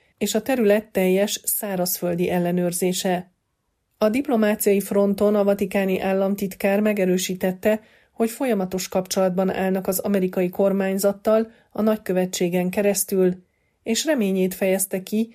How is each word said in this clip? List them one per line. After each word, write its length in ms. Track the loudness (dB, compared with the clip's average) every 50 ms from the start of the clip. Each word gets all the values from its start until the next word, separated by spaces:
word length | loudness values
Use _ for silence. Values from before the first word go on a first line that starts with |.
| _ _ _
és 180 | -6 -6 -2 -2
a 60 | -2
terület 500 | 0 0 0 2 4 4 4 2 0 -2
teljes 500 | -2 0 2 2 2 2 2 0 -2 -6 -4
szárazföldi 840 | -6 -4 -4 -4 -4 -4 -2 -2 -4 -4 -4 -4 -4 -2 0 -2 0
ellenőrzése. 1040 | 0 0 0 0 0 0 0 -2 -2 0 -2 -2 -2 -2 -2 -2 -2 -2 -4 _ _ _ _ _ _ _ _ _ _ _ _ _ _
A 120 | 0 0 2
diplomáciai 680 | 2 0 -2 0 0 2 2 2 0 0 2 2 2 2
fronton 560 | 0 0 0 2 2 2 2 2 2 2 4
a 80 | 4 2
vatikáni 560 | 2 2 0 -2 -2 0 0 0 0 0 0
államtitkár 800 | 0 0 0 0 0 0 0 -2 -4 -6 -4 -2 0 2 2 2
megerősítette, 1040 | 2 0 2 2 2 2 2 0 0 -4 -4 -2 -2 -2 -2 0 0 0 0 0 -4 _ _ _ _ _
hogy 180 | _ -2 -2 -2
folyamatos 580 | -2 -4 -2 -2 0 -2 -2 -4 -4 -6 -6
kapcsolatban 640 | -2 -4 -4 -2 -2 0 0 0 2 2 0 0 0
állnak 380 | 0 0 -2 0 0 -2 -2
az 120 | -2 -4 -2
amerikai 500 | -2 0 0 0 0 0 0 -2 -2 -2
kormányzattal 1000 | 0 0 2 2 2 0 0 -2 -2 0 0 0 -2 0 0 2 2 2 2 -2 -8 _ _ _
a 100 | -6 -2
nagykövetségen 880 | 0 0 0 0 -2 -2 0 0 0 0 -2 -2 -2 0 0 0 -2 0
keresztül, 760 | -2 0 0 0 0 0 -2 -2 0 2 2 2 0 -2 _ _ _ _ _ _ _ _ -6
és 220 | -4 -4 -2 0
reményét 480 | 0 0 0 2 0 2 0 0 0 0
fejezte 500 | -2 0 0 0 0 -2 -4 -4 -6 -6
ki, 300 | -2 -2 -2 -2 -2